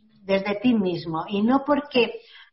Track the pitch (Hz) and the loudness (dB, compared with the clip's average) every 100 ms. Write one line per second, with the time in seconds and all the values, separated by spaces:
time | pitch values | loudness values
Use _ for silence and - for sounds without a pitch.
0 | _ _ 190 196 202 202 254 226 185 165 | _ _ -2 -2 0 0 2 2 0 -2
1 | 170 160 180 202 220 269 277 285 - 254 | -4 -6 -4 0 2 2 2 -2 0 0
2 | 226 - - - - | 0 -2 -18 -20 -12